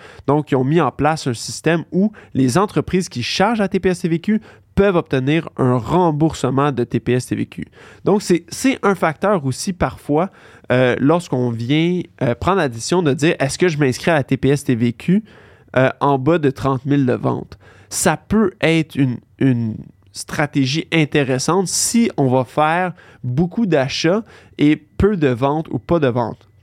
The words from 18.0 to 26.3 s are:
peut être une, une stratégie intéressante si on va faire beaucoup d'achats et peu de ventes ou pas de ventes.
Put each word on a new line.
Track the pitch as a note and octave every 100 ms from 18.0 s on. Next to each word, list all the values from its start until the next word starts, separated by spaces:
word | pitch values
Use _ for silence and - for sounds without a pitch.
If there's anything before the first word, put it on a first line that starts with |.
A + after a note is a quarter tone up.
| F3+ D#3
peut | - G#3 G#3+ -
être | D#3+ E3 D#3 -
une, | C3+ A#2 - -
une | C3+ A#2+ A2+ - - - _
stratégie | - - - D3 D3 C3 D#3 -
intéressante | E3 D3 D3+ C3 E3 - F3+ F3+
si | - - A#3 A#3 -
on | C3+
va | B2+
faire | B2 - D3+ E3+ F#3 E3+ - -
beaucoup | B2+ B2+ F3 A#3
d'achats | A3 D3+ C3 - D#3+ G3+ A3 - - -
et | D3 D3+
peu | - - G3 G#3
de | C#3+
ventes | A#2 C#3 D3+ -
ou | -
pas | - E3+
de | C#3
ventes. | B2 A2